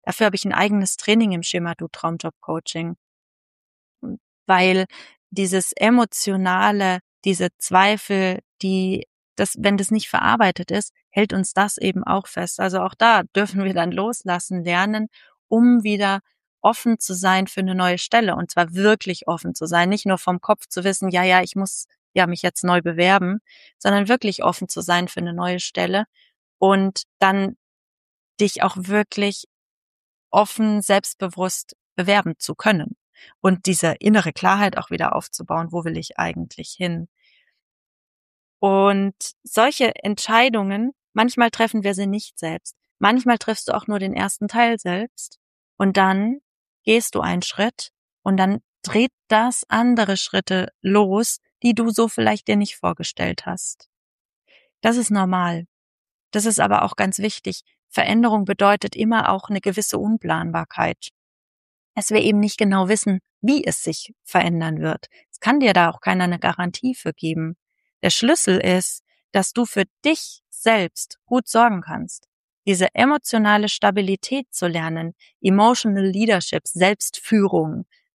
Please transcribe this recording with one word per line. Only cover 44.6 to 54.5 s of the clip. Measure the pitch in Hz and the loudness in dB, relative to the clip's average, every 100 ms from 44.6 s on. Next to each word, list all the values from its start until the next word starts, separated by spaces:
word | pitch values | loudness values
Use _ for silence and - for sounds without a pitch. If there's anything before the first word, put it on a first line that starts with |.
| 233 226 | 2 0
selbst | 180 180 233 - - - _ _ _ - | -4 -4 -6 -12 -20 -20 _ _ _ -2
und | 196 196 | 2 4
dann | 190 190 214 277 - _ _ _ | 4 2 0 -4 -10 _ _ _
gehst | - 226 - | 2 2 2
du | 190 | -4
einen | 165 180 | -2 -2
Schritt | - - 220 - - _ _ _ | -4 -2 -4 -4 -14 _ _ _
und | 196 190 | -2 2
dann | 190 208 - _ | 2 0 -6 _
dreht | - 208 254 - - | -4 0 0 -2 0
das | 220 247 - - | 2 2 -2 -2
andere | 220 240 233 196 190 | 2 4 4 2 -2
Schritte | - 190 - 185 185 - | -4 -4 -2 -2 -2 -6
los, | 190 208 196 202 233 - _ _ | 0 2 4 2 -2 -6 _ _
die | 240 | 0
du | 226 233 | 2 0
so | 220 226 | 2 0
vielleicht | - 220 214 - | 0 0 0 0
dir | 208 | 0
nicht | 208 - | 0 -4
vorgestellt | 175 170 170 - 175 - - | -4 -4 -8 -6 -6 -6 -8
hast. | 180 - - _ _ _ _ _ _ _ | -8 -10 -14 _ _ _ _ _ _ _